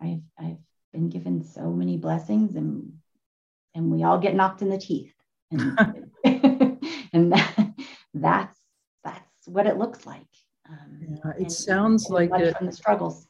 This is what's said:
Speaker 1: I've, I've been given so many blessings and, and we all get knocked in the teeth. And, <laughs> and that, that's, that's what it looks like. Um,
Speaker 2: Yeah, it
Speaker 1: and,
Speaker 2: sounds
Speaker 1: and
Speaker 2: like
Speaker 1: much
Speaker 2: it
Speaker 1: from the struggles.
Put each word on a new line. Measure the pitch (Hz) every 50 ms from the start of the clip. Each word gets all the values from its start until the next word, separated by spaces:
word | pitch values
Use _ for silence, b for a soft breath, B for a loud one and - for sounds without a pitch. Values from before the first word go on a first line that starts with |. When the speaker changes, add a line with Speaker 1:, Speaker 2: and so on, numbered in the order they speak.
Speaker 1:
I've, | 165 170 170 160 156 - _ -
I've | 160 165 165 - - _ _ _ _ _
been | - 160 170 170
given | 165 180 170 180 - 160 156
so | - - - - 85
many | 170 - 180 90 87
blessings | - 165 - 165 165 - - 208 214 - 98 -
and, | 156 156 - - - - - - - _ _ _ _ _ _ _ _ _ _ _ _ _ _ -
and | 165 165 160
we | 160 160 165
all | 165 180 180
get | 185 196 185
knocked | 196 190 190 190 -
in | 202 196
the | 190 190
teeth. | - - 165 131 - - _ _ _ _ _ _ _ -
And, | 165 127 123 135 135 226 214 - - - - - _ - -
<laughs> | 262 - - - 262 254 - 262 - - - - 320 330 - - -
and | - 170 175 175
that, | - - - - - - 208 - - B 269 B B B B B -
that's, | 147 - 160 180 196 196 - - _ _ _ _ _ _ _ _ _
that's | - - - - - _ _ _ -
what | 180 175 196 202
it | 214 180
looks | 185 226 240 - - -
like. | - - - - _ _ _ _ _ _ _ _ -
Um, | 156 143 147 143 147 151 165 160 151 151 -
Speaker 2:
Yeah, | 156
it | - -
Speaker 1:
and, | 185 170
Speaker 2:
sounds | - - - 196 185 196 208 220 220 214 214
Speaker 1:
and | - 185
Speaker 2:
like | 175 170 170
Speaker 1:
much | 180 180
Speaker 2:
it | 170 165 160
Speaker 1:
from | - 185
the | 180
struggles. | - - - 214 208 185 175 165 160 - -